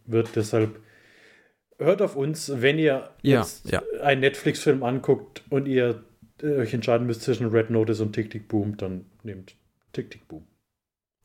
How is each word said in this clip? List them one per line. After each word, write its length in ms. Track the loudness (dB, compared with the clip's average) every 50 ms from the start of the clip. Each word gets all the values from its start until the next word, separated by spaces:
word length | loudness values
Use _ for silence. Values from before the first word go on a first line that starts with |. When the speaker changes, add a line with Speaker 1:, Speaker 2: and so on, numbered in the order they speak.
| _
Speaker 1:
wird, 240 | -2 0 0 0 0 -2
deshalb 440 | -2 -2 0 2 2 2 0 -2 -8 -20 _ _ _ _ _ _ _ -20 -20 _ _ _ _ _ _ _ _ _ _
hört 240 | 2 2 2 2
auf 140 | 2 -2 0
uns, 360 | -2 -2 -2 -4 -6 -6 -6 -4
wenn 240 | 2 2 2 4 4
ihr 320 | 2 2 2 0 -4 -8 -16 -4
Speaker 2:
Ja, 200 | 2 4 4 4
Speaker 1:
jetzt 280 | 2 -2 -6 -12 -6 -4
Speaker 2:
ja. 140 | -4 -2 -2 -4 -6 -2
Speaker 1:
einen 200 | 2 2 2 4
Netflix-Film 600 | 2 0 0 0 -2 -2 -2 0 2 2 2 2 0
anguckt 600 | -2 -2 -2 2 2 0 0 0 -8 -18 -20 -10 -4
und 160 | -2 -2 0 2
ihr, 360 | 2 2 2 2 0 -4 -8 _ _ _ -20 _ _ -8
äh, 140 | -4 -2 0 0
euch 160 | 0 0 -2
entscheiden 320 | -2 0 2 2 2 2
müsst 160 | 0 -2 -2
zwischen 260 | 0 -2 0 0 0 2
Red 220 | 2 2 2 2
Notice 300 | 2 2 2 2 0 0
und 120 | -2 -2 -2
Tick, 180 | -4 -6 -4
Tick, 160 | -8 -12 -8 -2
Boom, 300 | -2 0 0 0 -4 -4
dann 280 | -6 -6 -6 -8 -10 -14 _ _
nehmt 340 | -16 -14 -14 -14 -16 -20 -20 _ _ _ _ _ _ _
Tick, 180 | -10 -10 -10 -10
Tick, 180 | -14 -20 _ _
Boom. 200 | -20 -20 -20 _ _ _ _ _ _ _ _ _ _ _ _ _ _ _ _